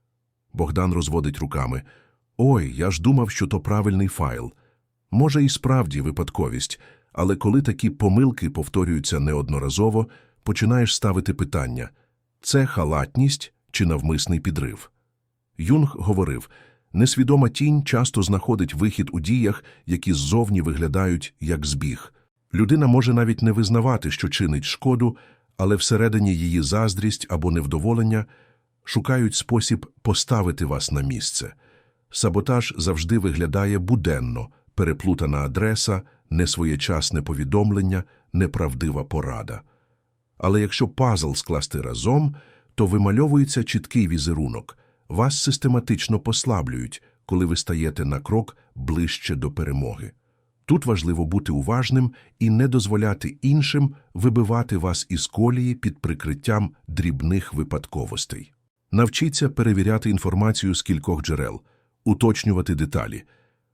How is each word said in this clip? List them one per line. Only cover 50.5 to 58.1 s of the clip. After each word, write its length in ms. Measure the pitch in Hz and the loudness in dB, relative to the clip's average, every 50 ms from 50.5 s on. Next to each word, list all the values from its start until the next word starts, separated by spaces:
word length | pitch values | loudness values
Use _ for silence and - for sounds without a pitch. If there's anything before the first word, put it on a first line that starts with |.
| _ _ _ | _ _ _
Тут 200 | - 160 165 139 | 2 2 2 4
важливо 400 | 123 110 87 78 87 85 82 85 | 0 0 0 0 0 0 0 0
бути 260 | 78 92 101 - - | 0 0 -2 0 0
уважним 640 | 73 71 67 98 117 127 127 - 131 131 127 120 - - _ _ _ _ | -2 -2 0 0 0 0 0 2 2 2 2 0 -2 -8 _ _ _ _
і 100 | 113 113 | 0 2
не 180 | 110 110 131 | 4 4 4
дозволяти 680 | 135 123 127 101 101 107 104 110 107 98 - - - - - | 4 2 0 0 2 0 0 0 0 -2 -2 -6 -10 -8 -2
іншим 540 | - 135 143 156 139 - - 143 143 135 143 - _ _ _ | 0 2 2 4 2 2 2 2 2 0 0 -6 _ _ _
вибивати 640 | 92 101 127 110 120 113 101 117 117 - - 104 | 0 2 2 4 4 2 2 0 -2 -2 -2 -2
вас 280 | 87 82 92 85 - - - | -2 0 -2 -2 -4 -4 -4
із 180 | 92 82 - | -4 -4 -4
колії 480 | - - 101 113 120 123 123 123 123 123 | -4 0 2 2 2 2 2 0 -2 -2
під 240 | 123 - 104 76 - | -2 -4 -4 -4 -4
прикриттям 760 | - 78 80 71 - 78 71 - - - 107 104 104 78 - _ _ | -6 -6 -6 -4 -4 -6 -6 -4 -2 -2 0 0 0 -2 -4 _ _
дрібних 640 | - 80 80 82 87 71 64 69 80 92 98 90 - - | -6 -4 -2 -2 0 -2 0 0 0 0 0 -2 -4 -6
випадковостей. 1000 | 71 78 73 76 73 - - - - 62 60 | -6 -4 -4 -4 -6 -6 -8 -8 -8 -8 -6